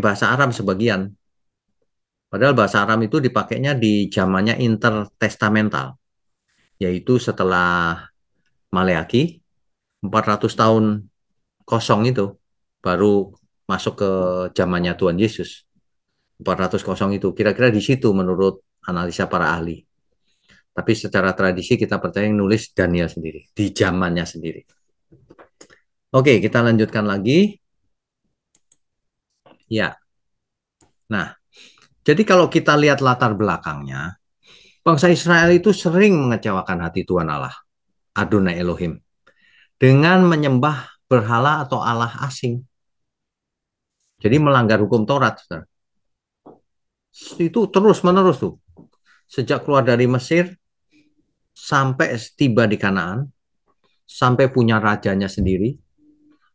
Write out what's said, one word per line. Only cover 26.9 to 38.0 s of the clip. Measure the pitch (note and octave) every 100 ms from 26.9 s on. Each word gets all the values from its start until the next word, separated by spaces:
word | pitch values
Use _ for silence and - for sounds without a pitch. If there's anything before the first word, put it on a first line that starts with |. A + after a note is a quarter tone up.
| A2 G#2
lagi. | G2 G#2 D#3+ G#3 - _ _ _ _ _ _ _ _ _ _ _ _ _ _ _ _ _ _ _ _ -
Ya. | A2 F2 - _ _ _ _ _ _ _ _ _ _ -
Nah, | G#2 E2 - _ _ - _ _ _
jadi | - D#3 G#3+
kalau | F#3 D3+
kita | E3 - D3
lihat | D3 C3+
latar | C3 B2 A#2+ G2+
belakangnya, | G2+ E2 D#2+ C#2+ C#2 C2+ E2 - _ _ _ - _ _
bangsa | E3+ D3 F3+
Israel | E3 E3+ E3+ E3+ F3
itu | G#3+
sering | F#3 F3 F3 G#3 E3 B2+
mengecewakan | A2 A2 F#2+ F2+ F2+
hati | E2 F#2 E2+
Tuhan | F2+ D#2+
Allah, | D2 C2 - _ _ _ _